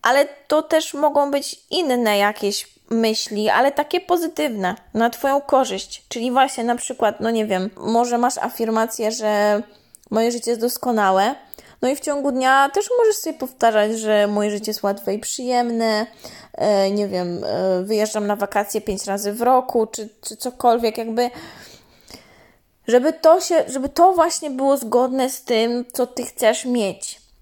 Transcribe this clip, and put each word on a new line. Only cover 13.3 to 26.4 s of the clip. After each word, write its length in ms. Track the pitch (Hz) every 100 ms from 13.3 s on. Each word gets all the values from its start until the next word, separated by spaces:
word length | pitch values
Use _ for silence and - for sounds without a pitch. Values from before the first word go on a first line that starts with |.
| -
powtarzać, 600 | 254 - 233 214 214 226
że 280 | 214 214 208
moje 240 | 208 208
życie 180 | 208 214
jest 140 | 214
łatwe 300 | 202 202 -
i 60 | 208
przyjemne, 880 | - - 254 247 240 233 226 214 220 - - - -
e, 380 | - 214 202 196
nie 160 | 202 202
wiem, 360 | 185 175 175
e, 400 | - 123 190 185
wyjeżdżam 440 | 190 214 214 214 208
na 80 | 208
wakacje 460 | 202 202 208 220
pięć 240 | 214 196 -
razy 280 | 196 202
w 80 | 214
roku, 460 | 240 254 254 240 220
czy, 220 | - 214 _
czy 160 | - 220
cokolwiek, 600 | 247 247 240 233 233 220
jakby, 320 | 226 220 240 - - - - - _ _ _ - _ - _ _ _ _ -
żeby 260 | 240 277
to 280 | 320 320 349
się, 220 | 359 330 -
żeby 220 | 262 269
to 240 | 302 359
właśnie 360 | 370 330 - 302
było 280 | 262 269 277
zgodne 520 | 233 240 254 262 262
z 140 | -
tym, 420 | - 226 233 240 247
co 140 | - 254
ty 160 | 254
chcesz 420 | 247 -